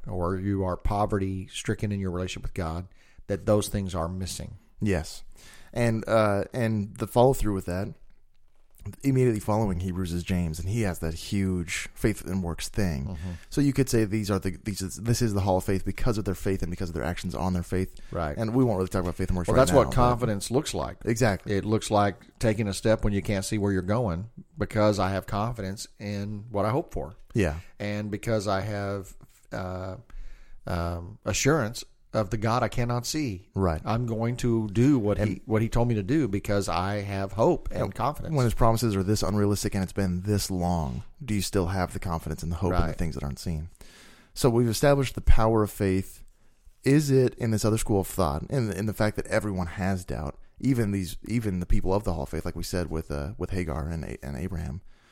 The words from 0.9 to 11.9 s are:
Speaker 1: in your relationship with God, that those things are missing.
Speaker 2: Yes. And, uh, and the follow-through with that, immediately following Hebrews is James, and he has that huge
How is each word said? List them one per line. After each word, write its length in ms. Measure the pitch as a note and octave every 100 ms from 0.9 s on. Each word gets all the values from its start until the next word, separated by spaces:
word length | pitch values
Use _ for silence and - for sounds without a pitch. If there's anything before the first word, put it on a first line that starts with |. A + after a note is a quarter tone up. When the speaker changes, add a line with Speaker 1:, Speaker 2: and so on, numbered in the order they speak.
| G2+ G#2 G#2 F#2+ F#2+ F#2+ - - G#2 A2
Speaker 1:
in 80 | G2
your 140 | F#2+
relationship 320 | F2 F#2 -
with 100 | -
God, 320 | - E2 E2 F2+ - - - -
that 200 | G2 -
those 200 | G#2+ -
things 260 | G#2 F#2+ F2
are 120 | E2+
missing. 500 | F#2 F#2 - - - - -
Speaker 2:
Yes. 440 | G#2 F2 D#2+ - - - - - -
And, 340 | A#2+ A#2 A2+ -
uh, 360 | A2 G#2+ G2+ -
and 420 | C3 A2+ G#2+ G2+ -
the 100 | A2
follow-through 460 | B2 B2+ C3+ G#2+
with 120 | F#2+ F2+
that, 280 | F2+ G#2 - - - - - - - - - G#2 -
immediately 340 | C#3 C3 B2+ G#2+
following 400 | G2+ G#2+ A2 F2
Hebrews 340 | F#2 F2+ F2+
is 120 | F2
James, 340 | E2 F2+ E2+ D#2
and 100 | F2+
he 120 | A#2
has 160 | G2+ E2+
that 160 | E2
huge 760 | E2 - G2+ F#2+ F2+ E2 - -